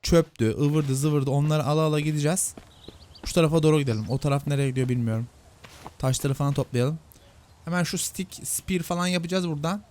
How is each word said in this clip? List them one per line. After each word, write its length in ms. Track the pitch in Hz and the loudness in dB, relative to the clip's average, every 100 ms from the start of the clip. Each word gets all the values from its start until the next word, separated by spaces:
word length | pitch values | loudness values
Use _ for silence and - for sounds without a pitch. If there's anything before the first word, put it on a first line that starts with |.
çöptü, 540 | - 170 160 - 110 - | 4 4 4 0 0 2
ıvırdı, 360 | 143 151 143 131 | 2 2 0 0
zıvırdı. 340 | 151 147 135 | 2 2 2
Onları 340 | 139 151 151 | 2 2 2
ala 160 | 139 151 | 2 2
ala 200 | 156 151 | 2 0
gideceğiz. 540 | 151 151 143 180 - - - - - - - - | 0 0 0 0 -4 -8 -20 -20 -20 -20 -20 -14
Şu 100 | - | -2
tarafa 280 | - 160 165 | 2 4 4
doğru 180 | 156 156 | 4 4
gidelim. 240 | 139 110 107 | 2 -2 -2
O 100 | 127 | -2
taraf 280 | 147 139 143 | 0 -2 0
nereye 220 | 143 139 | 0 0
gidiyor 200 | 127 123 | 0 0
bilmiyorum. 380 | 123 117 113 120 - - - - - - - | 0 0 -2 -6 -12 -20 -20 -20 -20 -20 -4
Taşları 360 | 131 131 143 | -2 0 -2
falan 180 | 135 143 | 0 0
toplayalım. 460 | 139 135 120 127 160 - - - - - - | -2 -2 0 0 -2 -12 -20 -20 -20 -20 -16
Hemen 180 | - 175 | -6 -2
şu 160 | 165 185 | -2 -2
stick, 500 | - - 185 - - | -6 -6 -10 -10 -8
spear 340 | - - 185 | -8 -2 -4
falan 240 | 165 175 180 | -2 -2 0
yapacağız 420 | 180 165 185 175 | -2 0 -2 -2
buradan. 340 | 147 160 202 - | -2 -4 -4 -8